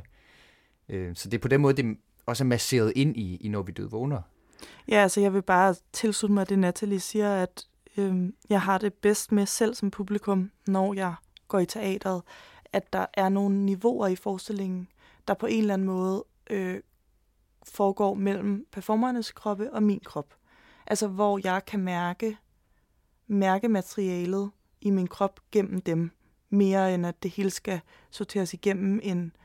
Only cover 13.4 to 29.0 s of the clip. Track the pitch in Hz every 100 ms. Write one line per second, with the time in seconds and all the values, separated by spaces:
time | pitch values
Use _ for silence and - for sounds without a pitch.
13.4 | 202 196 196 190 226 247 202 185 202 185
14.4 | - 208 190 185 180 _ - _ - 196
15.4 | - 226 214 196 190 185 185 196 - _
16.4 | - 208 185 190 - _ _ _ _ _
17.4 | _ _ - - 202 196 202 196 196 196
18.4 | 202 202 277 - 190 220 247 247 226 -
19.4 | 214 202 233 233 208 196 - - - _
20.4 | _ _ _ _ - 208 214 190 208 202
21.4 | 190 185 - 208 185 175 175 180 220 214
22.4 | _ _ _ _ _ _ _ _ - 202
23.4 | 190 190 233 208 - - 190 175 175 196
24.4 | 202 - _ _ 208 190 180 - 196 -
25.4 | _ 214 196 185 180 165 170 _ _ _
26.4 | - 202 196 190 190 180 175 - 185 190
27.4 | 196 - - 180 - _ _ - 208 202
28.4 | 180 175 202 196 196 202